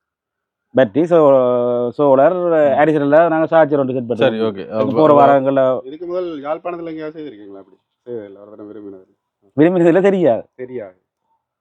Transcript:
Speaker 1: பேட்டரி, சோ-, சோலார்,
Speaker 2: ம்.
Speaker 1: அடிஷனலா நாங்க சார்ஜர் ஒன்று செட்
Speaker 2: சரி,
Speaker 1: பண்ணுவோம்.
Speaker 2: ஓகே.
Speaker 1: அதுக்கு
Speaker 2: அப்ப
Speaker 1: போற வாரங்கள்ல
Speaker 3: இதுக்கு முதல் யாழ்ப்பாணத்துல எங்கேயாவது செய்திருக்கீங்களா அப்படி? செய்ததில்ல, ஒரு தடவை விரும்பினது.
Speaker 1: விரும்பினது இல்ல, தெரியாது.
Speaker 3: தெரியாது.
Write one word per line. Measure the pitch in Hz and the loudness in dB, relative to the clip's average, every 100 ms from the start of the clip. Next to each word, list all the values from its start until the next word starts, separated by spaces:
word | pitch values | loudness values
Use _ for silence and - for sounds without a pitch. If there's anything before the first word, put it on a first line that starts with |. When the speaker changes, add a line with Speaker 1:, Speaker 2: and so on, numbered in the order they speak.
| _ _ _ _ _ _ _ 123 | _ _ _ _ _ _ _ -2
Speaker 1:
பேட்டரி, | 127 123 | 0 0
சோ-, | 170 170 147 135 123 123 123 120 123 117 | 2 4 4 4 2 0 -2 -2 -4 -2
சோலார், | 147 135 143 180 175 | 2 4 4 2 0
Speaker 2:
ம். | 160 147 131 | 2 2 2
Speaker 1:
அடிஷனலா | 156 151 143 151 170 | 2 0 2 4 4
நாங்க | 160 160 | 0 0
சார்ஜர் | 165 151 143 | 2 2 0
ஒன்று | 131 | -2
செட் | 131 117 113 | -4 -6 -2
Speaker 2:
சரி, | 131 113 | 0 0
Speaker 1:
பண்ணுவோம். | |
Speaker 2:
ஓகே. | 110 98 90 | -4 -6 -8
Speaker 1:
அதுக்கு | |
Speaker 2:
அப்ப | 110 110 | -4 -2
Speaker 1:
போற | 120 156 | 2 4
வாரங்கள்ல | 143 139 139 135 135 131 127 131 | 6 6 4 2 0 0 -2 -6
Speaker 3:
இதுக்கு | 156 175 | -14 -10
முதல் | 175 180 156 | -8 -8 -10
யாழ்ப்பாணத்துல | 139 165 175 175 170 | -10 -10 -8 -10 -12
எங்கேயாவது | 156 156 160 | -12 -12 -14
செய்திருக்கீங்களா | 151 104 104 98 | -16 -18 -20 -20
அப்படி? | 95 92 _ _ - | -20 _ _ _ -14
செய்ததில்ல, | 120 101 98 | -12 -12 -18
ஒரு | 104 | -20
தடவை | 107 104 | -20 -18
விரும்பினது. | 104 101 95 190 _ _ _ _ - | -18 -18 -20 -20 _ _ _ _ 0
Speaker 1:
விரும்பினது | 160 185 170 | 0 2 2
இல்ல, | 170 | 2
தெரியாது. | 196 196 160 110 - - | 2 2 0 0 -4 -16
Speaker 3:
தெரியாது. | 123 123 101 92 _ _ _ _ _ _ | -14 -14 -16 -20 _ _ _ _ _ _